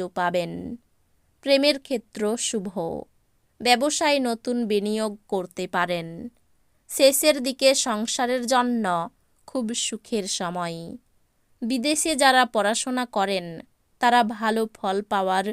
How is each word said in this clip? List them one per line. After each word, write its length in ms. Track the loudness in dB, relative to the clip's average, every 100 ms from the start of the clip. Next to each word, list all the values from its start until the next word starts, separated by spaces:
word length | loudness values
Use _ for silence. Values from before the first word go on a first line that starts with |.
| -6 -2
পাবেন। 360 | 0 0 -2 -6 -10 -12 _ _ _ _ _ _ 2
প্রেমের 320 | 4 4 2
ক্ষেত্র 420 | -2 -6 -6 -4 -2 -2
শুভ। 300 | -4 -4 -6 -6 -6 -8 -12 _ _ _ _ -2
ব্যবসায় 580 | 2 4 2 0 2 2
নতুন 380 | 0 -2 -4 -2 0
বিনিয়োগ 480 | 0 0 -2 -4 -6 _
করতে 380 | -4 -4 -8 -4
পারেন। 400 | -2 -2 -2 -6 -12 -14 -18 _ _ _ _ -8
শেষের 460 | 4 4 6 2 2
দিকে 260 | 0 2 4 4
সংসারের 680 | 0 -2 -2 -2 -2 -2 0
জন্য 380 | 2 2 0 0 -2 -4 _ _ _ -10
খুব 180 | -6 -4 -4
সুখের 480 | -4 -6 -6 -4 -4
সময়। 500 | -4 -4 -4 -6 -6 -12 -16 _ _ _ _ _ -8
বিদেশে 500 | -4 0 0 0 0 2
যারা 280 | 4 6 4
পড়াশোনা 600 | 2 0 0 -2 -4 -4
করেন, 400 | -2 -2 -2 -6 -12 -16 _ _ _
তারা 200 | 4 4
ভালো 380 | 4 0 -2 0 -2
ফল 240 | -4 -4 -2 0
পাওয়ার 360 | 0 2 0 -2